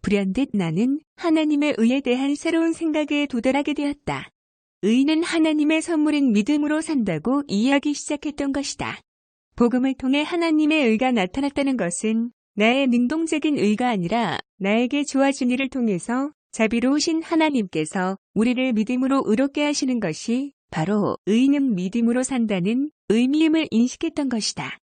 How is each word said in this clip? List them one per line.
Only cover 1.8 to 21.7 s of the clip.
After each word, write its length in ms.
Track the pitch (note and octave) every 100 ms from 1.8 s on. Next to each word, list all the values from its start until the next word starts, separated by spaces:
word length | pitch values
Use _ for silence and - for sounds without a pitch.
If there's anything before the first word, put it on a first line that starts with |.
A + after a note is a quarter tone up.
| A3+ C4+
대한 340 | C4 B3 C#4 D4
새로운 380 | E4 E4 E4
생각에 520 | D#4+ E4 D4+ D4+ D4 C#4+
도달하게 460 | A#3+ C4 C#4 D4
되었다. 560 | D4 C#4+ C#4+ - C#3 - _ _ _ _ _ F#3+
의인은 380 | A#3+ C#4 D#4
하나님의 580 | F4 E4+ D#4+ D4+ D4+ D#4+
선물인 520 | D#4+ D#4+ D4+ D4 C#4
믿음으로 480 | G#3 G#3+ D4 D4 D4+
산다고 640 | D#4+ D4 G3+ D#3 G#3+ C#4 C#4+
이해하기 460 | G3 B3 C#4+ D4+
시작했던 580 | C#4+ - D4 D4+ C#4+ C#4+
것이다. 480 | C#4 C#4 - A#2 - _ _ _ _ _ -
복음을 380 | A#3+ B3 C4+
통해 300 | C4 C4 C#4+
하나님의 640 | D4+ F4 E4+ D#4 D4+ D#4 B3
의가 260 | A3 B3+
나타났다는 640 | A#3+ F#3 - C#4 - F#3+ B3+
것은 540 | F3 F3 G#3+ A3+ A#3 _ _ -
나의 320 | A3 C4 C#4
능동적인 680 | A#3+ B3 D#4+ E4 D#4 D#4 C#4+
의가 280 | G#3 G#3 B3
아니라 520 | G#3+ E3+ A3+ G#3 C3+ - _
나에게 480 | F#3+ A3 B3 C#4 C#4+
주어진 460 | C4+ C#4 C#4 B3
일을 180 | B3+ C4+
통해서 640 | C4+ A#3 F3+ - B3 C#4+ _ _
자비로우신 720 | - A3 A#3 B3 D4 E4+ D#4+
하나님께서 920 | D#4+ E4 D#4 C4+ G3 D#3+ D#3 G3 F#3 F#3+ _
우리를 400 | F#3+ A#3 B3 C4
믿음으로 500 | G#3+ G#3+ B3+ C4 C4+ -
의롭게 380 | A3 C#4 C#4+
하시는 380 | D4 D4 C4+ B3
것이 500 | G3 D#3 - B3 C#4 _ _
바로 480 | - D#3+ G#3 D#3+ - -
의인은 480 | A3 C4+ C#4+ C4+